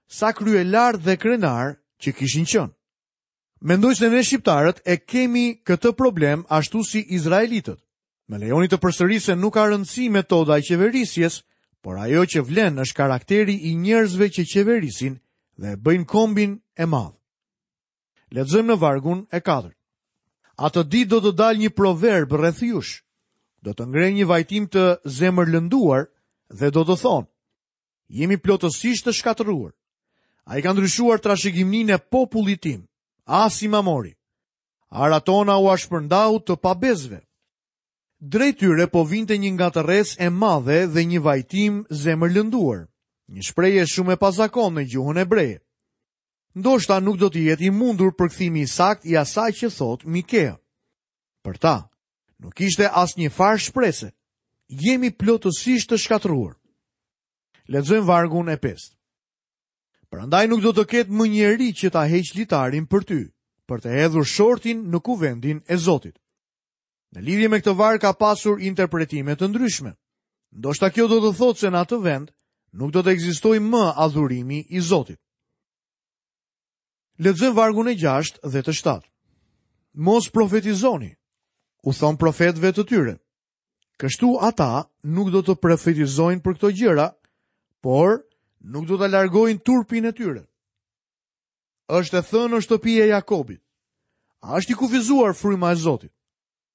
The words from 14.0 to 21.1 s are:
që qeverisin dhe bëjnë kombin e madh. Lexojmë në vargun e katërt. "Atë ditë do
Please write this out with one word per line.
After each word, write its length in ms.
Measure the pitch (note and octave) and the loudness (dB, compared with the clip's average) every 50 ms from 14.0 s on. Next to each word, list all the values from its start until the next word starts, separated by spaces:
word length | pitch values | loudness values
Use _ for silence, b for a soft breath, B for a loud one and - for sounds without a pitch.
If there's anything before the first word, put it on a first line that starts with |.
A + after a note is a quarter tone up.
| A3 G3+ F3+ F#3 G#3 G3+ | 2 2 0 0 0 0
që 160 | - - E3+ | 0 -2 -4
qeverisin 720 | - - G3 G3+ G#3+ A#3+ A#3 F3 C3+ F#2+ - B2 C3+ C3 B2+ _ _ _ _ _ _ _ - | -2 0 0 2 2 2 0 0 -4 -6 -6 -6 -6 -8 -10 _ _ _ _ _ _ _ -14
dhe 180 | F#2+ G#2 G2+ | -12 -10 -8
bëjnë 300 | G2 A2 D3+ E3+ F3+ E3 | -4 0 0 2 0 0
kombin 560 | - - G#3 A3 A3 G#3 G3+ G#3 G3+ G3+ G#3 _ _ _ - | 0 0 2 2 2 2 0 0 0 -2 -8 _ _ _ -6
e 80 | E3 | -4
madh. 320 | E3 D#3 C3 G#2 D#2+ - _ _ _ _ _ _ _ _ _ _ _ _ _ _ _ _ _ _ _ _ _ _ - | -2 -2 -2 -4 -4 -10 _ _ _ _ _ _ _ _ _ _ _ _ _ _ _ _ _ _ _ _ _ _ -10
Lexojmë 380 | A2 A#2+ C3+ C3+ D#3+ G#3+ A3+ A3+ | -6 -6 -2 0 2 2 2 2
në 100 | A#3 F#3+ | 2 2
vargun 480 | D#3+ D3+ C#3 C3+ C3+ D#3+ F3 F#3 G#3 - | 2 2 2 0 -2 -2 -4 -4 -6 -6
e 100 | - F3 | -8 -6
katërt. 380 | - F#3+ D#3 C3 G2+ E2+ - _ _ _ _ _ _ _ _ _ _ _ _ _ _ _ _ - | -2 -2 -2 -2 -4 -8 -16 _ _ _ _ _ _ _ _ _ _ _ _ _ _ _ _ -4
"Atë 240 | C#3 D#3 - F3 E3 | -4 -2 0 0 -2
ditë 260 | C#3+ D#3 A#3+ B3 | 0 0 0 2
do 100 | G3 | 2